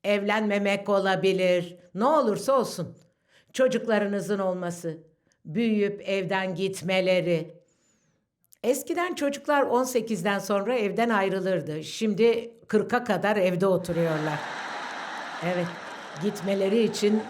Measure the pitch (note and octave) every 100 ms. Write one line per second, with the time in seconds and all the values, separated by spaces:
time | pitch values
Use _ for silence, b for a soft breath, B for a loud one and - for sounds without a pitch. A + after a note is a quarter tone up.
0 | G3 G#3 G3+ G#3+ G#3+ G3+ G3+ G3+ G3+ G3
1 | F#3+ F#3 F#3+ F#3 F#3 F3+ F3 - B F3+
2 | A#3+ D#4 A#3+ F#3+ - C4+ G3+ - E3 -
3 | b b b b b - B3+ B3 A#3 G#3
4 | G3+ G3+ F3 G3+ F#3+ F3+ F3 E3+ E3+ E3
5 | - _ _ _ D#3+ D#3+ A#3 G#3+ G3+ -
6 | - G3 F#3+ F#3+ F#3+ E3+ F#3+ F#3+ E3 F#3
7 | F#3 F#3 F3 E3 D#3+ - _ _ _ _
8 | _ _ _ _ _ _ A3 C4 - E4+
9 | F4+ - C#4+ C#4 - C#4+ B3+ A#3+ B3+ B3
10 | A3 G#3 F#3+ G3+ - G3+ G3 B3+ G3+ F3
11 | A#3 G#3+ F#3+ F#3+ F#3 F3+ C#3+ D3+ D3+ -
12 | A3 F#3 A#3 A3+ - - - G#3+ - A#3+
13 | A#3+ F#3 G3+ G#3+ F#3 F3 F#3+ F3 F3 E3+
14 | E3 D#3 D#3 D3 - - - - - -
15 | - - - - E3 F3+ F3 - - -
16 | - D3+ G3 G#3 F3+ G3 G3 A3+ G#3+ -
17 | G#3 G#3+